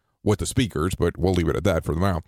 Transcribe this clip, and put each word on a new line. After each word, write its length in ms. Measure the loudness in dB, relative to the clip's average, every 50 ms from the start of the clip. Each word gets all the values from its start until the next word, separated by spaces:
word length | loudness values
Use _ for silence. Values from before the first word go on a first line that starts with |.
| _ _ _ _ 0
with 160 | 0 0 0
the 60 | -2
speakers, 500 | -2 0 0 0 0 0 -2 -2 -2 0
but 200 | 0 0 -2 0
we'll 160 | 0 0 2 2
leave 160 | 2 2 2
it 60 | 0
at 80 | 0 0
that 220 | 2 0 0 0
for 100 | -2 -2
the 60 | 0
now. 220 | 0 -2 -2 -4 -6